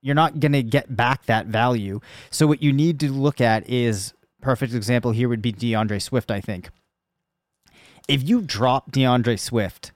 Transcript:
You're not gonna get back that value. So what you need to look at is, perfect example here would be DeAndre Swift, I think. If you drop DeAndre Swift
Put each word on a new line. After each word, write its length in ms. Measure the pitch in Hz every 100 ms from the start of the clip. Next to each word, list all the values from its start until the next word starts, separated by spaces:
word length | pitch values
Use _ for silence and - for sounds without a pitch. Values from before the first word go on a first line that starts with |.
You're 120 | 135
not 240 | 143 160 151
gonna 240 | 147 143
get 320 | 117 139 -
back 320 | 117 120 135 -
that 200 | 110 104
value. 540 | 110 123 120 98 101 - - -
So 160 | - 156
what 160 | 147
you 100 | 147
need 280 | 135 160 151
to 100 | 147
look 300 | 135 139 -
at 280 | 117 110 -
is, 440 | 123 120 101 95 _ _ _
perfect 340 | 135 123 127
example 360 | 120 101 123 123
here 180 | 113 123
would 140 | 117
be 100 | 117
DeAndre 480 | 101 117 110 110 104
Swift, 300 | - 127 -
I 100 | 101
think. 300 | 98 92 - - _ _ _ _ _ _ _ _ _ _ - - -
If 220 | 143 135
you 140 | 240
drop 500 | 180 101 123 131 -
DeAndre 460 | 139 131 123 117 107
Swift 500 | - 117 95 - -